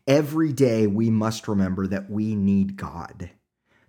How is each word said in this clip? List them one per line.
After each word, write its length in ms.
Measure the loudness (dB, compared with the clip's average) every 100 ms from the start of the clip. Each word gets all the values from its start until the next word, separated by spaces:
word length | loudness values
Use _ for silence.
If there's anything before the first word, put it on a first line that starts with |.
| 2
Every 440 | 2 2 0 0
day 360 | 2 2 4 2
we 240 | 2 2
must 360 | 2 0 -4 -4
remember 380 | 0 0 0 -2
that 240 | -4 -6
we 240 | -4 -2
need 420 | 0 2 2 0 -4
God. 540 | -10 -12 -14 -14 -18 _ _ _ _ _